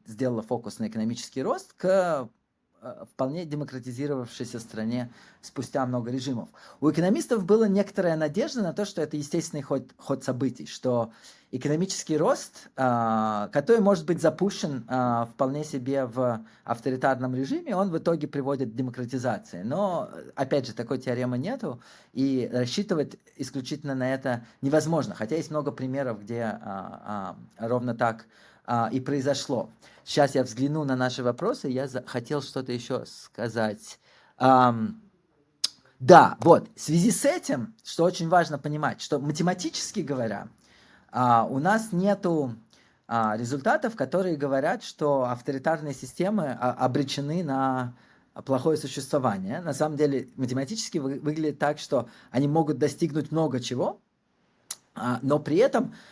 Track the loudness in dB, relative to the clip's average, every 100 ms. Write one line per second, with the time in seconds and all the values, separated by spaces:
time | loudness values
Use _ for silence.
0 | -14 -4 -2 -2 -2 -6 -6 -6 -6 -2
1 | -4 -4 -8 -6 -2 -4 -6 _ 2 4
2 | 4 0 -4 -12 _ _ _ _ -16 -16
3 | -18 -4 -4 -2 -6 -6 -6 -8 -10 -6
4 | -4 -4 -6 -10 -10 -10 -10 -6 -4 -2
5 | -4 -10 -20 -20 -14 -10 -6 -2 0 -2
6 | -2 -4 -4 -4 -6 -16 -20 0 2 4
7 | 4 2 2 0 4 4 6 4 2 0
8 | 0 2 0 0 -2 -2 -2 -2 -4 -4
9 | -4 -4 -2 -2 -2 -6 -4 -4 -4 -14
10 | -4 -4 -2 -2 -2 -4 -12 -6 0 0
11 | 0 -6 -20 -20 _ -6 0 0 0 -4
12 | -2 2 2 2 -4 -16 -16 -2 2 2
13 | 2 2 0 -2 -2 -2 4 4 6 2
14 | 0 0 0 2 -2 -2 -4 -6 -2 0
15 | 2 0 -2 -2 -2 -2 -4 -6 -2 -2
16 | -2 0 0 0 -6 -16 -6 -4 -2 0
17 | 2 2 0 -2 -2 -4 -2 0 0 0
18 | 0 0 -2 -4 -2 -2 -2 -4 -4 -4
19 | -6 -2 -2 -2 -6 -10 -4 -2 0 -2
20 | -6 -10 -14 -6 0 0 -2 -6 -4 -4
21 | -2 -2 -2 -2 -4 -6 -6 -8 -14 -20
22 | -14 -2 0 0 0 0 -2 -2 -2 0
23 | -2 -6 _ -10 -8 -6 -6 -8 -6 -2
24 | -2 -2 -2 -4 -6 -6 0 2 2 0
25 | 0 -4 -4 -4 -4 -4 -4 -4 -6 -4
26 | -4 -6 -6 -4 -4 -6 -8 -10 -10 -14
27 | -10 -8 -8 -12 -18 -10 -2 -2 -2 0
28 | 0 0 -10 _ -20 -20 -2 0 0 -2
29 | -2 0 0 -2 -2 -4 -4 -10 -20 -20
30 | -4 4 4 4 0 0 -2 0 0 0
31 | 0 0 -2 0 -2 -2 -4 -4 -4 -6
32 | -6 -6 -4 -4 -4 -6 -4 -6 -4 -6
33 | -6 -16 -18 -8 -4 0 0 -2 -12 -20
34 | _ -20 -20 2 6 8 8 4 -2 -6
35 | -16 _ _ _ _ _ -8 -8 _ _
36 | 10 12 12 6 8 8 6 -10 0 2
37 | 4 4 2 0 -2 -4 -4 -10 -10 2
38 | 2 2 4 4 4 -2 -4 -2 -2 -4
39 | -2 -2 0 0 0 0 -4 -6 -6 -6
40 | -4 -2 -2 -4 -10 -18 _ _ -20 -20
41 | _ 0 6 6 4 2 2 2 0 0
42 | 2 2 2 0 0 -6 -16 _ _ _
43 | -4 0 0 0 -2 -2 0 2 0 -4
44 | -2 0 0 0 0 2 0 -2 -6 -2
45 | 2 2 2 -2 -4 -2 0 -2 -4 -8
46 | -12 -2 0 0 -2 -2 -2 2 0 2
47 | 0 -2 -2 -2 -2 0 0 0 -4 -8
48 | -20 _ _ -16 -2 0 2 0 -2 -8
49 | -2 0 2 0 -4 -6 -6 -2 -2 2
50 | 2 2 -4 -6 -2 -2 -4 -6 -6 -4
51 | -2 -2 -4 -2 -2 0 0 0 -2 -2
52 | -2 -10 -4 0 4 4 2 2 0 0
53 | -2 0 -2 0 0 0 -4 -2 -2 -4
54 | _ _ _ _ _ _ _ -12 _ -8
55 | -4 -2 2 0 2 4 4 4 0 -6
56 | -20